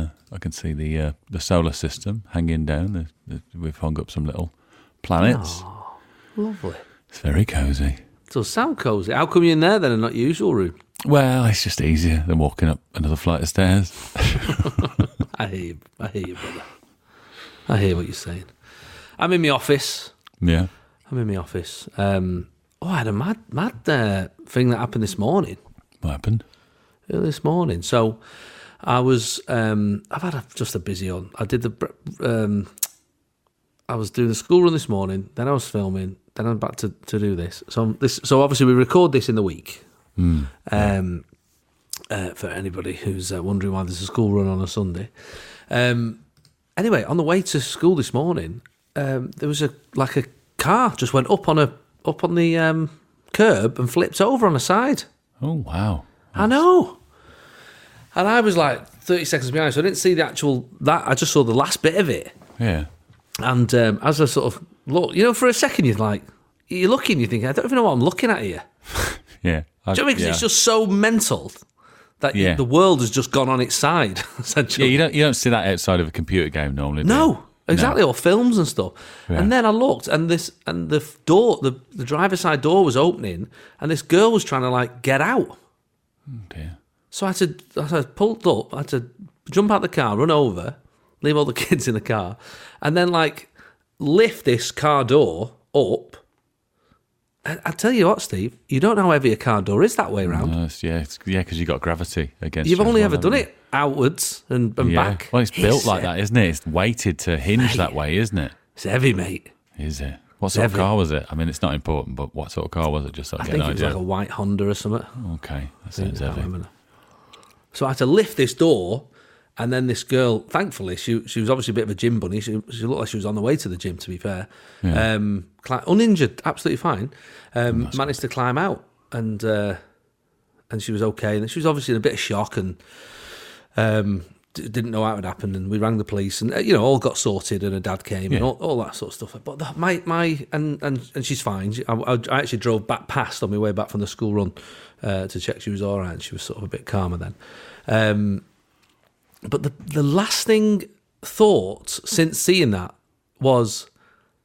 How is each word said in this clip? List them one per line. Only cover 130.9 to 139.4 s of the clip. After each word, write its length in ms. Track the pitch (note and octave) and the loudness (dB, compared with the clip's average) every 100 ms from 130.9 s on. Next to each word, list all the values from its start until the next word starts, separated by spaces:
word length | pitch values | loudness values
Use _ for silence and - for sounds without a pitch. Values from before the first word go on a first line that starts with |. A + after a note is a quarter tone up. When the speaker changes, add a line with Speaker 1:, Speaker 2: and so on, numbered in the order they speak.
Speaker 2:
was 100 | G#2+ | -2
okay. 340 | A2 G#2 G#2+ G#2 | -2 -2 -2 -2
And 140 | A2+ | -4
she 80 | E3 | -2
was 80 | D#3 | -2
obviously 260 | D3 C3 | -2 -2
in 40 | A#2 | 0
a 20 | |
bit 120 | G2+ | 0
of 60 | - | -2
shock 360 | - G2+ G#2 - | -4 -4 -4 -4
and, 200 | F#2 F2 _ - - - - - - - _ - | -6 -8 _ -20 -20 -20 -20 -20 -20 -20 _ -2
um, 480 | A2 G#2+ G2+ G2 E2+ _ _ | 0 2 0 -4 -6 _ _
d-, 140 | - D#2 | -14 -8
didn't 220 | A2+ A#2 | -6 -4
know 120 | A2 | -2
how 80 | A2 | -2
it 40 | G#2+ | -4
had 80 | |
happened. 320 | F#2 F2 G2+ F#2+ | -6 -8 -6 -6
And 120 | F#2+ | -4
we 100 | G#2 | -2
rang 200 | A2 A2 | 0 0
the 60 | |
police, 360 | G2+ G2+ G2 - | -2 -4 -4 -4
and, 100 | A2+ | -4
uh, 40 | - | -2
you 140 | G#3+ | 2
know, 100 | D#3+ | 4
all 140 | A#2+ C3+ | 4 2
got 180 | B2 - | 0 -2
sorted, 440 | A#2 G2 - G2 | -2 -2 -4 -4
and 80 | G2 | -4
her 80 | F#2+ | -4
dad 240 | F#2+ F#2+ | -4 -6
came 280 | - G2 F#2+ | -6 -6 -2
Speaker 1:
Yeah. 60 | C3 | 0
Speaker 2:
and 60 | |
all, 100 | B2 - | 0 -2
all 240 | E3+ B2+ | -4 -4
that 100 | G#2 - | -4 -10
sort 140 | G#2 | -14
of 40 | |
stuff. 260 | - A2 A2+ | -12 -16 -16